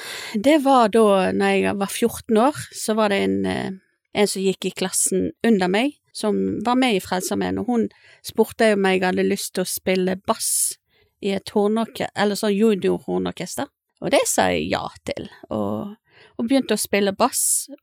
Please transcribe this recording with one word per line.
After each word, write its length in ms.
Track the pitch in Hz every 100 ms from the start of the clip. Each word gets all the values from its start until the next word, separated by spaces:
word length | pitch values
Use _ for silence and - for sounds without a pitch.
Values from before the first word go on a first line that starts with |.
| - - -
Det 260 | 220 262 311
var 260 | 269 262 220
da, 440 | 226 214 196 185
når 240 | 190 196 196
jeg 140 | 190 196
var 100 | 196
fjorten 460 | - 233 - - 214
år, 160 | 262 - -
så 220 | - -
var 140 | 220 208
det 140 | 196
en, 240 | 190 196 190
eh, 240 | - 190 190 _ _ _
en 120 | - 202
som 160 | 196
gikk 240 | 190 185 190
i 40 |
klassen 600 | - 185 - - 190 185 -
under 240 | 233 202 180
meg, 260 | 196 277 - _
som 480 | - 214 196 190 220
var 120 | 226 254
med 180 | 254
i 60 | 190
Frelsesarmeen, 580 | - 185 180 196 185 185
og 80 | 196
hun 220 | 233 202 _ _ _
spurte 480 | - - 220 - 226
om 100 | 202
jeg 180 | 190 185
hadde 240 | 185 190 190
lyst 260 | 196 -
til 100 | -
å 40 | 185
spille 460 | - - 185 185 190
bass 540 | - - - - - - _ _ _ _
i 80 | 196
et 180 | 196 -
hornorke-, 580 | 214 202 220 220 - - -
eller 180 | 208 196
sånn 180 | 214 202
juniorhornorkester. 1120 | 226 196 190 175 - 180 185 - 170 - 277 _ _ -
Og 80 | -
det 120 | 285 480
sa 220 | - 92
jeg 220 | 87 78
ja 160 | - - -
til, 240 | - - - - -
og, 460 | 220 202 214 208 214 _ _ - -
og 100 | 233
begynte 260 | 269 254
å 60 | 214
spille 320 | - 202 202
bass, 560 | 196 233 - - - - 277